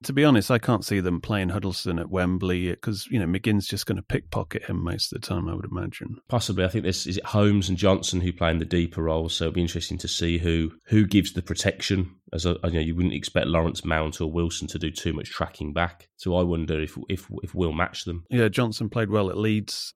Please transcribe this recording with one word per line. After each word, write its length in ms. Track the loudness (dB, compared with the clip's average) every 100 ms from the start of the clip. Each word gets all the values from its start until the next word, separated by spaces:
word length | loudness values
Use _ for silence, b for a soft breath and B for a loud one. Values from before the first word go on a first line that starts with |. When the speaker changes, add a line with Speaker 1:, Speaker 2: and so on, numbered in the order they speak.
Speaker 1:
To 80 | -4
be 120 | 4
honest, 240 | 6 6 4
I 100 | 2
can't 260 | 2 0
see 160 | 0 0
them 200 | 0 -2
playing 280 | 0 0 0
Huddleston 500 | -2 -2 -4 -4 -4
at 100 | -2
Wembley 640 | 0 0 0 0 0 0 -2
'cause, 320 | -4 -4 -2
you 80 | 0
know, 80 | 2
McGinn's 400 | 0 2 2 0
just 200 | -4 -4
gonna 140 | -4
pickpocket 640 | -2 -4 -2 -6 -4 -6 -4
him 180 | -4
most 280 | -2 -4 -4
of 80 | -6
the 60 | -6
time, 220 | -4 -4
I 60 | -6
would 80 |
imagine. 540 | -6 -6 -6 -8 -12 -12 -4
Speaker 2:
Possibly. 360 | -2 0 0
I 40 | 0
think 160 | 0
this, 200 | 0 -2
is 120 | -2 -4
it 100 | 0
Holmes 420 | 4 6 6 4
and 80 | 2
Johnson 440 | 4 4 2 0
who 120 | 0
play 200 | 0 0
in 80 | 2
the 40 |
deeper 380 | 2 2 2 0
roles, 320 | 0 0 0
so 120 | -2 -2
it'll 80 |
be 80 | 0
interesting 360 | 0 -2 -6 -6
to 80 | -4
see 300 | -2 0 2
who, 320 | 2 2 0 -4 2
who 180 | 4
gives 280 | 6 6 4
the 100 | -2
protection. 720 | -4 -2 0 -2 0 0 0 -6 -10
As 140 | -2 0
a, 100 | 0
you 80 | 0
know, 80 | 0
you 160 | 0
wouldn't 180 | 0 0
expect 340 | 0 -2 0 2
Lawrence 360 | 2 2 -2
Mount 360 | 0 0 0 -2
or 100 | -4
Wilson 380 | 0 -2 -2 -6
to 100 | -4
do 140 | -6
too 200 | -4 -4
much 180 | -4 -6
tracking 420 | -4 -6 -4 -6
back. 360 | -2 -2 -4 -20 _
So 200 | 0 2
I 80 |
wonder 360 | 2 2 0 -2
if, 160 | -2 -6 -6
if, 200 | -6 -6 -10
if 140 | -8 -2
we'll 160 | 0
match 320 | 0 -2 -2
them. 180 | -8 -8 -2
Speaker 1:
Yeah, 160 | 2 4
Johnson 420 | 2 0 -2 -4
played 220 | -2 0
well 200 | 2 0
at 60 | 0
Leeds. 560 | 2 0 -2 -8 -10